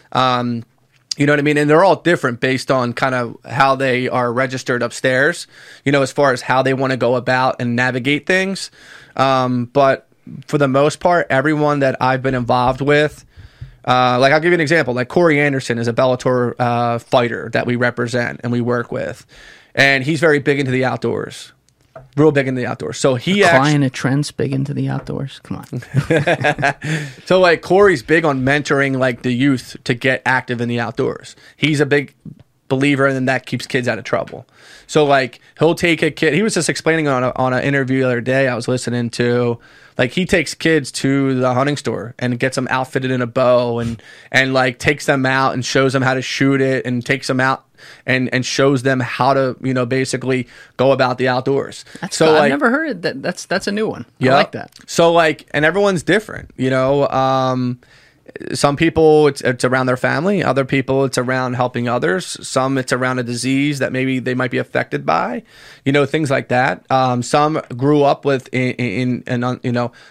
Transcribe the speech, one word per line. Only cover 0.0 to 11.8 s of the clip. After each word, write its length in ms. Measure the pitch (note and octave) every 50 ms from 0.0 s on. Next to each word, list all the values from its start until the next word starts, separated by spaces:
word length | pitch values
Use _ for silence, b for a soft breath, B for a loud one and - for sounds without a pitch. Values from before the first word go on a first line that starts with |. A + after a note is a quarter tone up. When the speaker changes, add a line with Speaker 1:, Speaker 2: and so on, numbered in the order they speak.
| b b b
Speaker 1:
Um, 520 | C3 C3 B2+ B2 B2 B2 A#2+ A#2+ A#2 A#2 _ _ _ _ _ _ _ _ - -
you 100 | - C#3+
know 60 | D3 D3
what 80 | D3
I 20 | C#3
mean? 140 | D3+ D3
And 120 | D3 D3 D3
they're 160 | D3+ D#3+ F#3+
all 120 | F#3+ D#3
different 440 | - - E3+ F3 - - C3 A#2+ A#2
based 300 | - C3 C3 B2+ - -
on 220 | C#3 C3 B2 A#2+ A#2
kind 220 | - C#3+ C3+ B2+
of 220 | B2 A#2+ A2+ - - -
how 300 | A#2+ A2+ - C3+ C3+ C3+
they 340 | C3 C3+ C3+ B2 B2+ B2+ A#2+
are 240 | - B2+ B2 A#2+ A#2
registered 500 | B2 C3+ B2+ C3 B2+ - - B2+ A#2+ A#2+
upstairs, 640 | A#2+ - - - C3 C3 B2+ C#3 D#3+ E3+ - - - B B B B B B B
you 60 | C#3
know, 120 | C#3+ C#3 C3+
as 100 | C3 -
far 200 | - C#3+ C#3 B2
as 100 | B2 -
how 200 | - B2+ C3 C3
they 120 | C3 C3+
wanna 220 | C3 C3+ C3 C3
go 200 | A#2+ B2+ A#2+ B2+
about 400 | B2 A#2+ - B2+ B2+ C3 C3 - -
and 140 | B2 A#2+ A#2+
navigate 520 | A#2+ B2+ B2+ B2 B2+ A#2 C#3 D3 C#3 -
things. 440 | - F#3 F#3 F#3+ F#3+ G3 - - - _ B B B B B B B B
Um, 500 | - C3 C3+ C3 C3 B2+ B2+ B2+ B2 A#2+
but 420 | A#2 - C#3+ C#3 C3+ C3 - - _ _ _ _ - - - -
for 120 | - - D3
the 100 | C#3+ C3+
most 320 | B2+ C#3 C#3+ D3+ - -
part, 260 | - F3+ F3 E3+ - -
everyone 500 | - C3 C3+ D#3 D#3 D3+ D3+ D3 D3 C#3+